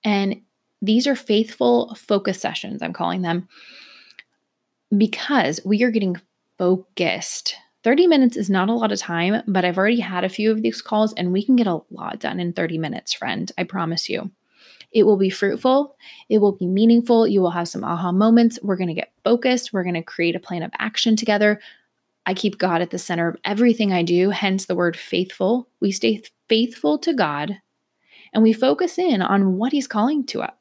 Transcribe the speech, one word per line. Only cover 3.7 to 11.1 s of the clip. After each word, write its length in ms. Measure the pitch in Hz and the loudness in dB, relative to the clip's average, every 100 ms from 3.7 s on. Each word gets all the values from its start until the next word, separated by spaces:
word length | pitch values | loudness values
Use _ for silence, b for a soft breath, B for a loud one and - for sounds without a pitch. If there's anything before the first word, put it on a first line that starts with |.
| B B B B B _ _ _ _ _ _ _ 202 | B B B B B _ _ _ _ _ _ _ 0
because 640 | 220 - - 277 170 165 | 0 -2 -2 0 0 -2
we 200 | 190 208 | -2 0
are 80 | 240 | 2
getting 260 | 220 196 180 _ _ _ _ | 0 -2 -4 _ _ _ _
focused. 960 | 180 185 - - 170 - - - - - _ _ | 0 0 -2 -4 -2 -2 -6 -6 -8 -10 _ _
Thirty 240 | 226 277 359 | 0 4 6
minutes 280 | 302 254 240 | 6 4 2
is 140 | 196 | -2
not 180 | 190 190 | 0 0
a 60 | |
lot 180 | 233 220 | 0 -2
of 80 | 202 | -4
time, 420 | - 170 175 214 - | -4 -2 0 0 0
but 160 | 190 | 0
I've 140 | 180 175 | 0 2
already 240 | 202 240 | 2 2
had 240 | 185 180 185 | -2 -4 -4
a 40 | |
few 220 | 185 214 | 0 0
of 100 | 220 | 0
these 200 | 226 220 | -2 -4
calls, 320 | - 214 220 | -4 0 0